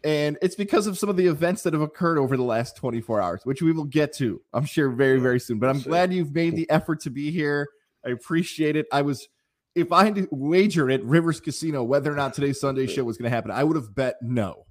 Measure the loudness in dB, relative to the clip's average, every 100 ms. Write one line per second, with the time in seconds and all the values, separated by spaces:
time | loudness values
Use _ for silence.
0 | 0 0 0 0 -2 -2 0 2 0 -2
1 | -2 2 2 2 0 0 0 0 -2 -2
2 | 0 2 2 0 0 0 -2 -6 -6 -6
3 | -2 0 0 -4 -6 0 2 2 0 0
4 | 0 0 -4 -4 _ -4 -2 0 0 4
5 | 4 4 4 2 0 0 0 0 0 2
6 | 2 0 -2 0 0 -2 0 0 0 -6
7 | -6 -6 -4 -2 -2 -2 -4 _ _ _
8 | -8 -8 -2 -2 -2 -2 0 0 0 0
9 | 0 -2 -8 _ _ _ _ -4 2 4
10 | 4 2 -4 -4 2 4 4 2 2 0
11 | 4 2 2 -2 -6 -6 -4 -4 0 0
12 | 0 -2 -4 -2 -2 0 -2 -2 -2 -2
13 | -4 -4 -2 -2 -4 -2 0 0 -4 -4
14 | -4 -4 -4 -2 -2 -6 -20